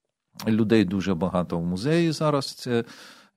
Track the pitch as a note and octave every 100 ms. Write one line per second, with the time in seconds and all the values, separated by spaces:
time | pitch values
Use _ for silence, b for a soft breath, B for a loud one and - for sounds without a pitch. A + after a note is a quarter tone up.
0 | _ _ _ - A2 A2 G#2+ A2+ F2+ G2
1 | F2+ E2+ F2+ F2+ E2+ F2 E2+ F2+ C3 E3+
2 | E3 D3 D#3 C#3+ - - B2 A#2 A#2 B
3 | B B B